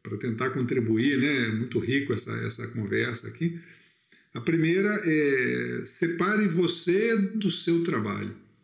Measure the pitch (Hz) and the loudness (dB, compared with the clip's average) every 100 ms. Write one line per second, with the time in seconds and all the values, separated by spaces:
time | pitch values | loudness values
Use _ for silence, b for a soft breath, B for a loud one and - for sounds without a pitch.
0 | - 98 127 110 127 131 120 131 113 110 | -8 -6 -4 -2 -2 -2 0 0 2 2
1 | 139 135 139 139 113 110 123 - 110 135 | 4 2 2 2 0 -2 -2 -2 0 -2
2 | 139 110 113 113 113 113 113 117 101 110 | 0 -4 -4 -6 -6 -8 -8 -6 -2 -2
3 | 123 127 110 - 170 165 B B B B | -2 -4 -10 -4 -4 -4 B B B B
4 | B B B 135 120 160 156 180 208 208 | B B B -6 0 2 4 4 2 0
5 | 170 156 143 139 123 123 123 123 - - | 2 2 4 2 2 0 -2 -6 -10 -2
6 | 170 170 185 214 202 165 175 - 175 185 | -2 0 2 2 2 2 0 0 0 2
7 | 233 220 196 220 196 - - 170 170 127 | 4 2 2 0 0 0 0 2 2 0
8 | 107 101 101 101 - _ | -2 -4 -6 -10 -20 _